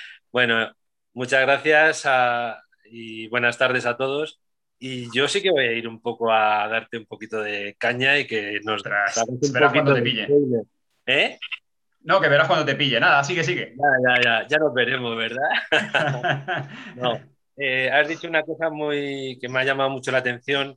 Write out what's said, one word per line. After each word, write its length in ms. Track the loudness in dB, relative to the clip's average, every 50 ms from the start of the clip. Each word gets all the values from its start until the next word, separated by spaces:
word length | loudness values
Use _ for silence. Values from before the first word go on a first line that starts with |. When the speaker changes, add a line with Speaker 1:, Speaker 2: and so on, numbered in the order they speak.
| -16 -18 -20 -20 _ _ 0
Speaker 1:
Bueno, 400 | 0 2 2 2 0 0 -2 -6 _ _ _ _ _ _ _ _
muchas 300 | -8 -4 0 2 2 4
gracias 600 | 4 2 2 2 4 4 6 6 4 2 0 0
a... 540 | 2 2 4 4 2 2 0 -2 -6 -8 -10 -16 _ _ _ _
y 420 | _ -20 -18 -16 -14 -12 -12 -10 -4
buenas 280 | -2 0 0 0 2 2
tardes 280 | 0 2 2 0 0
a 100 | -2 -2
todos. 440 | -2 -2 -2 -2 -4 -6 -6 -10 _ _ _ _ _ _ _ _ _
Y 300 | -12 -10 -10 -10 -10 -4 -2
yo 120 | 0 0 2
sí 120 | 0 0
que 100 | 2 2
voy 140 | 2 2 2
a 60 | 2 0
ir 140 | -2 -4 -8
un 120 | -12 -8
poco 320 | -8 -8 -6 -2 0 2 4
a 340 | 4 4 4 2 2 0 -2
darte 300 | -2 -4 -4 -6 -10 -12
un 80 | -10
poquito 340 | -12 -14 -16 -12 -8 -6 -6
de 360 | -4 -4 -6 -6 -8 -10 -8 _
caña 400 | -2 -2 -2 0 2 2 2 2
y 80 | 0
que 340 | -2 -4 -4 -4 -4 -6 -6 -4
nos 120 | -4 -4
Speaker 2:
Ostras, 400 | -4 -4 -4 -2 0 0 0 0 -2
Speaker 1:
hagas 100 | -2 -2
un 240 | -2 -2 -2 0 2
Speaker 2:
verás 160 | 4 4 4 4
Speaker 1:
poquito 120 | 4 4
Speaker 2:
cuando 100 | 4 2
te 60 | 2
Speaker 1:
de 20 | 2
Speaker 2:
pille. 200 | 0 -2 -2 -2
Speaker 1:
spoiler. 360 | 2 2 2 4 2 0 -2 -4 -6 _ _ _ _ _ _ _
¿Eh? 320 | 0 2 2 2 0 -2 -8 -12 -14 -14 -14 _ _ _ _ _ _ _ _
Speaker 2:
No, 200 | _ 2 2 4
que 80 | 4 4
verás 200 | 4 4 4 4
cuando 180 | 2 2 2
te 80 | 0 0
pille. 240 | 0 0 0 2 2
Nada, 240 | 4 4 4 4 4
sigue, 220 | 2 -2 -2 -2
sigue. 300 | -2 -2 -4 -6 -8 -6
Speaker 1:
Ya, 380 | 0 2 2 2 4 4 2 4
ya, 60 | 4 4 2 2 0 0
ya, 40 | 0
ya 100 | 0 2
nos 160 | 2 2 2
veremos, 420 | 0 0 0 0 -2 -4 -4 -4
¿verdad? 320 | -4 -4 -4 -4 -4 -2 -2 -2 -2 -2 0
<laughs> 1000 | 0 0 0 0 -2 0 0 0 -2 -2 -2 -2 -2 -2 -4 -6 -6 -6 -8 -10 -14 -16 -18 -18
Speaker 2:
<laughs> 60 | -12
Speaker 1:
No, 240 | -4 -4 -2 -2 -4 -8 -16 _ _ _ _ _
eh, 340 | -6 -4 -2 0 0 0 2
has 180 | 2 2 2 2
dicho 180 | -2 -6 -8 -2
una 140 | -2 -2 -2
cosa 280 | -2 -4 -4 -4 -4
muy, 680 | -2 -2 -4 -2 -2 -2 -4 -4 -6 -6 -8 -8 -10 -10
que 80 | -10 -4
me 120 | -2 0
ha 40 | 0
llamado 260 | 0 0 0 0 0
mucho 200 | -2 -4 -4 -2
la 80 | -2 0
atención, 580 | 0 -2 -4 -6 -4 -4 -2 -2 -2 -4 -8